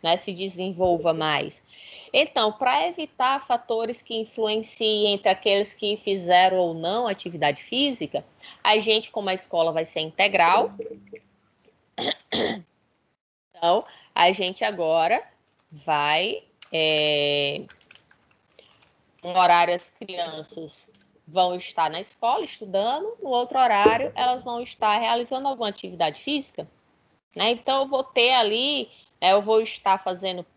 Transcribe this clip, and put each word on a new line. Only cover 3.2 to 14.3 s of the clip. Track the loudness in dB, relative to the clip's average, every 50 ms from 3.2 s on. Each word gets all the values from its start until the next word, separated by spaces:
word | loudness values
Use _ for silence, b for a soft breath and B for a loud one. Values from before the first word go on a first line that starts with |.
| -2 0 0 -2 -2
fatores | -2 -4 -4 -2 _ -4 -4 -4 -6 -8 -10
que | -12 -10 -8
influenciem | -8 -8 -8 _ -4 -2 -2 -2 -2 -4 -8 -8 -2 0 0 2 2 2 2 0
entre | 2 2 0
aqueles | 0 2 2 2 2 2 2 -2 -6
que | _ -4 -4 -4 -4
fizeram | -2 -4 -4 -4 0 4 6 6 6 6 4 4
ou | 0 0 -2
não | -4 -4 -4 -2 -2 -2
atividade | -2 -4 -6 -8 -12 -6 -2 0 0 0 -2 -6
física, | -8 -4 -2 -2 -2 -2 -4 -8 -6 -6 -8 -8 _ _ B B B B B B
a | 2 2 2
gente, | 4 2 0 0 0 -4
como | _ -6 -4 -4
a | -4
escola | -4 -6 -6 -2 0 0 0 0
vai | -2 -4
ser | -4 -6 -8
integral, | -8 -8 -2 0 0 0 4 4 4 6 6 4 2 0 -4 -10 -12 -12 -12 -16 -18 -20 -20 -20 _ _ _ _ _ _ _ _ _ _ _ _ _ _ _
<clears throat> | -8 -6 -6 -6 -6 _ _ -4 -2 -2 -2 -4 -6 -10 _ _ _ _ _ _ _ _ _ _ _ _ _ _ _ _ _ _
então, | -2 2 2 2 2 0 B B B B B B
a | 4 4 4